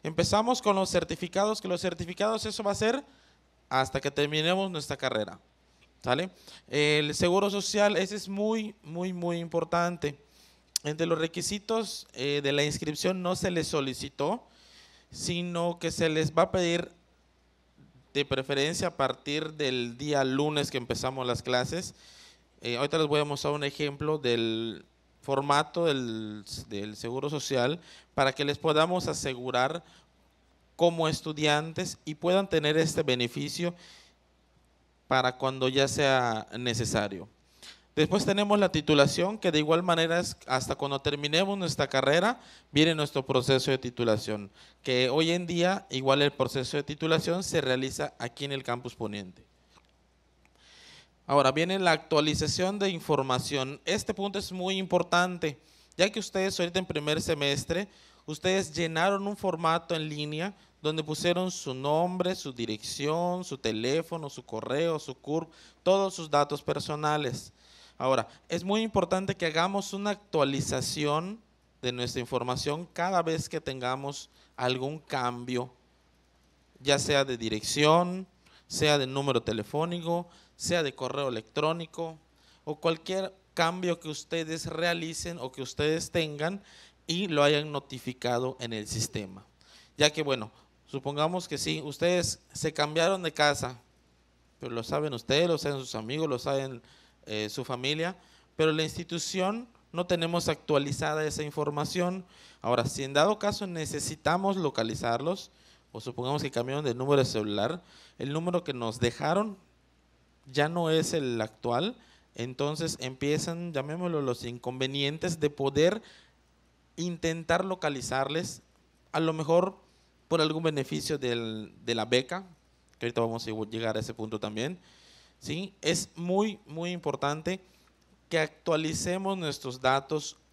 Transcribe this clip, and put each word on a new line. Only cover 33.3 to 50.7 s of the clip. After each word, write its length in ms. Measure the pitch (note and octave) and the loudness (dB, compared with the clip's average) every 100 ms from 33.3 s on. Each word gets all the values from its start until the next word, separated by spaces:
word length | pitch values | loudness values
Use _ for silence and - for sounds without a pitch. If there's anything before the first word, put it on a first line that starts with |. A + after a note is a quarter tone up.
| C#3+ C#3+ - F3 F3 - - - _ _ _ _ _ _ _ _ _ - | -2 -6 -4 -4 -6 -18 -20 -20 _ _ _ _ _ _ _ _ _ 0
para 300 | C3 B2+ - | 2 2 0
cuando 320 | C3 C3+ B2+ | -4 0 0
ya 180 | C3+ C#3 | 2 2
sea 600 | A2+ C#3 C3 A#2+ A2 - A#2 | 2 4 4 2 -2 -6 -6
necesario. 720 | B2 A2+ A2 A2 G#2 F#2+ G2+ _ _ _ - - _ - | -4 -2 0 0 0 -4 -12 _ _ _ -20 -20 _ 0
Después 300 | D3+ G3 - | 2 2 2
tenemos 320 | G3 G#3 G#3 | 2 4 6
la 120 | F#3+ | 6
titulación, 680 | D#3 D3 D3 C#3 F3 F#3 G#3+ | 2 4 8 8 6 0 2
que 140 | F#3 | 2
de 80 | D3+ | 2
igual 220 | D3+ E3 | 4 2
manera 380 | F3+ E3 E3 E3+ | 4 2 4 2
es 160 | F3 - - | 0 -8 -2
hasta 300 | B2+ A2 C#3 | -2 0 -4
cuando 240 | C#3 C#3 | -2 -2
terminemos 560 | D3 C#3+ D3 D#3+ G3 G3 | -2 -2 2 2 2 0
nuestra 320 | E3+ C3+ C#3 | -2 0 2
carrera, 540 | C3+ C3+ D#3+ G#3 B3+ - - _ | 4 6 6 4 0 -8 -20 _
viene 240 | C#3+ D#3+ | 4 4
nuestro 300 | D#3 - C#3+ | 4 0 -2
proceso 460 | C3 C3 B2+ C3 C#3+ | 2 2 4 4 4
de 80 | C3 | 0
titulación, 720 | B2 A#2+ A#2 G#2+ G#2 G#2 G2 - - _ | -2 0 2 2 0 -6 -8 -18 -20 _
que 260 | - B2+ B2+ | -2 2 4
hoy 220 | D3 E3 | 4 2
en 160 | F3 F3 | 0 0
día 400 | E3+ F3+ F#3+ - | 2 2 2 -2
igual 320 | C3+ C3 C#3 | -2 4 6
el 100 | C#3+ | 4
proceso 460 | - B2+ C3+ B2 C#3+ | 2 0 0 -2 -4
de 60 | |
titulación 600 | C#3 D3+ D#3+ D#3 E3+ F3 | -4 -4 2 2 2 -2
se 200 | - E3 | 0 0
realiza 500 | C3+ B2+ C3 C3+ D3 - | 2 0 0 -4 -6 -6
aquí 260 | A#2+ - | -10 -6
en 80 | C#3 | -6
el 100 | C3+ | -6
Campus 320 | B2+ A#2+ B2 | -4 -4 -6
Poniente. 540 | - A2 G#2 F#2 - - _ _ _ _ _ _ _ _ _ _ _ _ | -8 -6 -6 -10 -16 -20 _ _ _ _ _ _ _ _ _ _ _ _